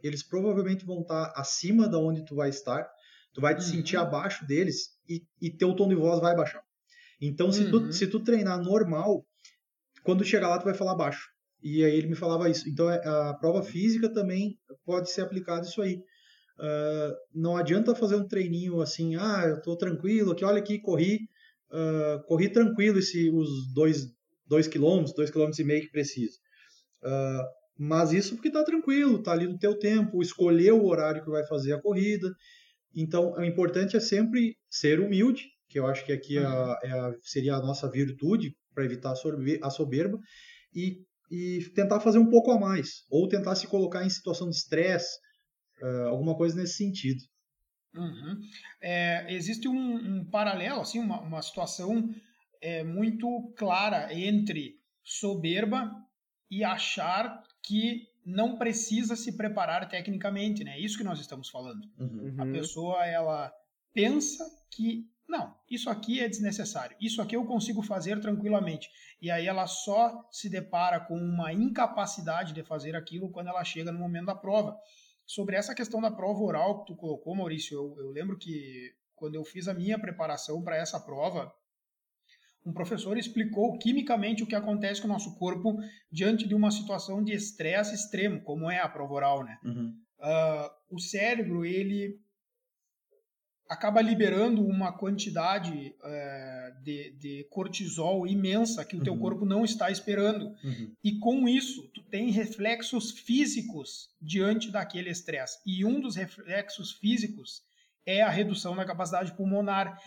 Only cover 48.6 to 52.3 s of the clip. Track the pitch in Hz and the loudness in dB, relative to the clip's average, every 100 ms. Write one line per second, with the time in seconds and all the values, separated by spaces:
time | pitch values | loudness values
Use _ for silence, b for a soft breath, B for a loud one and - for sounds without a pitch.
48.6 | B B 180 175 175 170 175 185 170 226 | B B -4 -2 0 -2 -4 -6 -4 -4
49.6 | 269 254 254 233 190 190 160 208 208 190 | -2 -2 -2 -4 -2 -4 -2 0 0 0
50.6 | 185 - - 226 220 175 156 160 156 - | -4 -4 -4 -4 -2 -4 -6 -8 -8 -6
51.6 | 175 - 180 226 226 220 B | -6 -4 -2 0 0 -6 B